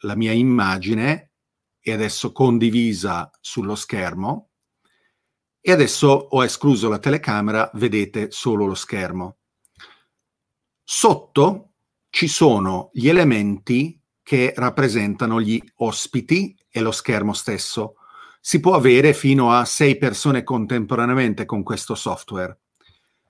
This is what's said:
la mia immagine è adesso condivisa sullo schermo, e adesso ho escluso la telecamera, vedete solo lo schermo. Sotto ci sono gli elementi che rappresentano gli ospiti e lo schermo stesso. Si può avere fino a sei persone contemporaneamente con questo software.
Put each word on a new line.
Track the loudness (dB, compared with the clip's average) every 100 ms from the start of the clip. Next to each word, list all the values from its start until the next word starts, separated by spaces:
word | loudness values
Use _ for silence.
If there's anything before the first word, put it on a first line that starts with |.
la | -8 -4
mia | -2
immagine | 2 2 2 0 -2 -4 -2 -2 -4 -8 _ _ _ _ _
è | -6
adesso | -4 -4 -4 -6
condivisa | 2 2 4 2 2 0 -2 -4 -6 -8 _
sullo | -12 -8 -6 -8
schermo, | -8 -6 -6 -6 -6 -6 -10 _ _ _ _ _ _ _ _ _ _ _
e | 2
adesso | 4 4 4 4
ho | 4 2 0
escluso | 0 0 2 2 2
la | -2
telecamera, | 0 -2 -2 -2 0 -2 -2 -2
vedete | -2 0 -2 -4 -8
solo | -6 -2 0 -2
lo | -4
schermo. | -8 -8 -6 -8 -10 -14 _ _ _ _ -20 _ _ _ _ _ _ _ _ _
Sotto | -10 2 4 2 0 2 2 2 -10 _ _ _ _
ci | -4 -2
sono | 4 4 4 0 -4 -8
gli | -2 2
elementi | 4 4 2 0 -4 -2 -2 -2 -8 _ _
che | -2 0 0 0
rappresentano | -2 0 0 0 -2 -4 -2 -2
gli | -2 -4 -6 -6
ospiti | -6 -6 -6 -6 -2 -2 -2 -10 _
e | -4
lo | -4
schermo | -4 -4 -2 -2
stesso. | -4 -6 -8 -8 -8 -10 _ _ -20 -20 _
Si | -2 0
può | 2 4
avere | 6 6 6 4
fino | 2 4 4
a | 2 0
sei | 2 2 2
persone | -2 -2 0 0
contemporaneamente | -2 -4 -2 -4 -2 -2 0 0 0 -2 -6
con | -6
questo | -6 -8 -8 -8
software. | -8 -8 -10 -10 -10 -12 _ _ _ _ _ _